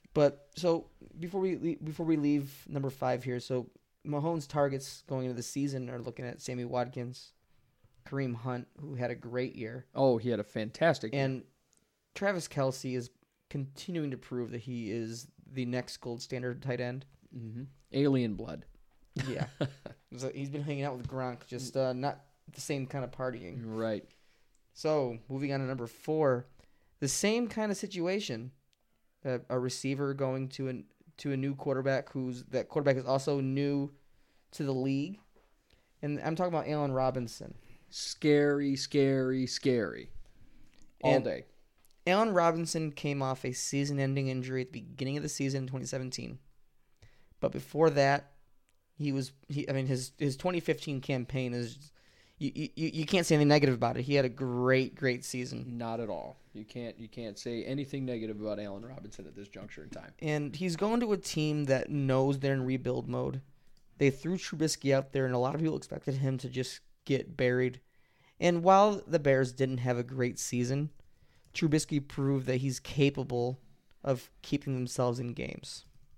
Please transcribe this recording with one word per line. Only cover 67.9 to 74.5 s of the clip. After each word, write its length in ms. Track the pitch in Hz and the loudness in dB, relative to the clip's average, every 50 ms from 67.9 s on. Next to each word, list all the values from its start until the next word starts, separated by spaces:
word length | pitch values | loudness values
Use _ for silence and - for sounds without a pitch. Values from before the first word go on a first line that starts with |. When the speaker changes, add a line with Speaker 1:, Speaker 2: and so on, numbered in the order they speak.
| _ _ _ _ _ _ _ _ _ _ | _ _ _ _ _ _ _ _ _ _
Speaker 1:
And 220 | - 175 175 170 | 4 4 4 6
while 400 | 170 185 190 196 202 214 208 196 - | 8 8 10 10 10 8 6 0 -2
the 120 | - 156 160 | 0 0 4
Bears 340 | 143 143 135 131 131 120 | 6 6 6 6 4 2
didn't 260 | 120 - 135 131 131 123 | 2 0 0 2 2 0
have 200 | 123 127 123 120 | 0 0 0 0
a 60 | 120 | 0
great 340 | 123 131 131 123 123 - - | -4 0 0 0 0 0 -4
season, 520 | - - 123 123 120 123 135 139 151 147 - - - - - _ - _ _ - - - - | -6 -2 0 0 0 2 2 0 0 -2 -4 -12 -20 -20 -20 _ -20 _ _ -20 -20 -10 -2
Trubisky 520 | - 170 156 143 156 - - 160 143 139 | 0 2 4 4 4 2 2 0 -2 -2
proved 400 | - - 147 139 139 139 135 127 | -2 -2 0 2 2 2 2 2
that 120 | 127 127 127 | 2 0 2
he's 200 | 135 135 127 - | 2 0 -2 -4
capable 800 | - - - 147 139 143 139 139 127 131 127 120 120 123 131 - - - - _ _ _ - _ - | -8 -4 4 4 4 6 4 2 -4 -2 -2 0 0 -2 -2 -6 -12 -20 -20 _ _ _ -20 _ -2
of 260 | 139 131 120 - - _ - | -2 -2 -2 -2 -16 _ -20
keeping 320 | - - | -4 -2